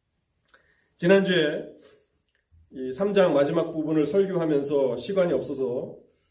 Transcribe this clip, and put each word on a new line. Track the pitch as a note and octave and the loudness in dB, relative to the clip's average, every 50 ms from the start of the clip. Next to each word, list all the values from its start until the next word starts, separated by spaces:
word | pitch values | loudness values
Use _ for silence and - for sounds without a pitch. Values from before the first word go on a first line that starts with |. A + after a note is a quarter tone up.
| _ _ _ _ _ _ _ _ _ _ _ _ _ _ _ _ _ _ _ | _ _ _ _ _ _ _ _ _ _ _ _ _ _ _ _ _ _ _
지난주에 | - F3 F3 G3 G3 F#3+ F3+ F3+ E3+ D#3 D3 D#3+ - - - - - - - - _ _ _ _ _ _ _ _ _ _ _ _ _ _ _ | -2 2 4 4 4 4 4 2 2 2 0 -2 -4 -8 -12 -16 -20 -20 -20 -20 _ _ _ _ _ _ _ _ _ _ _ _ _ _ _
이 | - C3 B2+ B2+ B2+ | -14 -12 -10 -8 -6
삼 | B2+ G3 G#3 G3 | -4 -4 0 2
장 | G3+ F#3 F3 D3 | 4 4 4 4
마지막 | C#3 C#3+ D3 E3 E3+ D#3+ - - | 2 2 2 2 0 -2 -2 -4
부분을 | D#3 D3 D3+ D#3+ D#3 D3 | -6 -4 -2 0 0 0
설교하면서 | C#3+ - G3 G3 F#3 F3+ E3+ E3 D#3+ D3+ C#3 C#3 C#3 D3+ C#3 C3+ B2+ A#2+ A#2 | 2 2 2 0 2 0 -2 0 0 0 0 0 0 0 0 0 0 -2 -4
시간이 | - - G3 F#3+ F3+ F3 D3+ | -6 -4 -2 0 0 0 0
없어서 | B2 - D3+ C#3+ A#2+ C3 A#2+ B2 C#3 D#3 - - - - _ _ _ _ _ | -2 -4 -4 -6 -6 -4 -4 -4 -6 -8 -10 -12 -18 -20 _ _ _ _ _